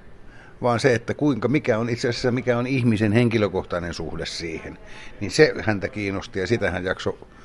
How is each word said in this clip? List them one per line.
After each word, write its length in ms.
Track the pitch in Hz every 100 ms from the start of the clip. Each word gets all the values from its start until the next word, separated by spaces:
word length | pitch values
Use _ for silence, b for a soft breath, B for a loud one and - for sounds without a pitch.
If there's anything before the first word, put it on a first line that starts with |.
| - - B B B B
vaan 180 | 120 117
se, 140 | 135
että 200 | 113 -
kuinka, 340 | - 147 113 123
mikä 300 | 147 - 110
on 120 | 120
itse 200 | 117 123
asiassa, 220 | 117 127
mikä 260 | 123 123 120
on 100 | 127
ihmisen 440 | 135 120 104 110
henkilökohtainen 840 | 113 120 113 101 92 - 90 85
suhde 320 | 82 78 82 82
siihen, 520 | - 82 82 92 - B B B B
niin 100 | 95
se 220 | - 127 -
häntä 260 | 113 101 -
kiinnosti 520 | 107 98 95 - 95
ja 80 | 92
sitä 240 | 113 95
hän 120 | 90
jaksoi 340 | 92 92 101 - - B